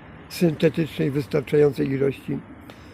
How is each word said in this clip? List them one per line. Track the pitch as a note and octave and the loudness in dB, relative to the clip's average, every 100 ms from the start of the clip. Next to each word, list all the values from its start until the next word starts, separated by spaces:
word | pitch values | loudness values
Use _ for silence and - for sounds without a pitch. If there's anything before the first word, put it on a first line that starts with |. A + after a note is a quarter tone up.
| - - - | -20 -20 -16
syntetycznej | - E3+ C#3+ E3 - D3+ - D#3 | 0 0 4 2 2 -4 -2 -2
w | |
wystarczającej | C#3+ - D3+ - D3+ D3 C#3+ C#3+ | -2 -2 -4 2 4 4 2 -2
ilości. | C3+ C#3 - - C#3+ - - - - - | 0 0 -2 -8 -8 -10 -18 -20 -20 -20